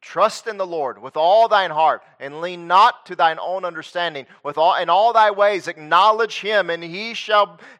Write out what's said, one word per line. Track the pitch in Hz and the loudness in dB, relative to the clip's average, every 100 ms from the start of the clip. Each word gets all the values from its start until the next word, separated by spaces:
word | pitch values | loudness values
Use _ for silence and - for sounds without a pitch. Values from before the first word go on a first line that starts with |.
Trust | - 165 214 - 226 | -8 -2 0 -2 -10
in | 202 | -8
the | 185 | -6
Lord | 165 135 101 | -4 -6 -8
with | 127 156 | -10 -2
all | 165 220 226 | 2 4 4
thine | 208 180 | 2 0
heart, | 156 156 113 _ - | 0 0 0 _ -16
and | 135 151 | -14 -10
lean | 175 175 170 | -10 -10 2
not | 185 233 - - | 4 4 2 -8
to | 175 | 0
thine | 165 160 | 0 0
own | 160 185 180 | -8 -6 -8
understanding. | 160 - 175 170 147 127 _ | -10 -10 -6 -6 -8 -14 _
With | 143 147 | -8 0
all, | 165 160 | 2 2
in | 170 | 2
all | 180 233 | 2 4
thy | 226 214 | 4 2
ways | 196 202 196 160 | 4 0 0 -6
acknowledge | 156 151 170 214 220 220 - | -10 2 4 4 2 -2 -4
him, | 202 214 170 | -2 -2 -2
and | 170 | -6
he | 170 180 226 | -8 -10 -10
shall, | 226 - 214 202 170 - | -10 0 2 2 -4 -20